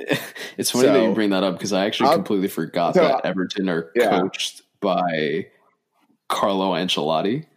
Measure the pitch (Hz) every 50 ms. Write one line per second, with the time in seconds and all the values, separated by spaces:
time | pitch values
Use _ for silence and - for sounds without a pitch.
0 | - - - - - - - - - - - - - - - 120 127 139 - 131
1 | 113 - 101 110 107 101 98 92 98 95 90 85 - 98 101 92 98 110 - -
2 | 123 139 160 - 92 - 107 98 92 95 - - 82 80 - 87 85 82 80 185
3 | 160 151 - - - - 90 92 87 - - 101 95 98 87 - 104 - - 120
4 | 117 101 104 92 92 95 - - - - - - _ _ _ - - 139 90 90
5 | 90 87 82 78 78 73 73 90 - - _ _ _ _ _ _ _ _ _ _
6 | _ _ _ _ _ - - - - 107 98 95 95 95 90 80 90 85 - -
7 | 73 78 80 80 87 98 120 156 156 _ _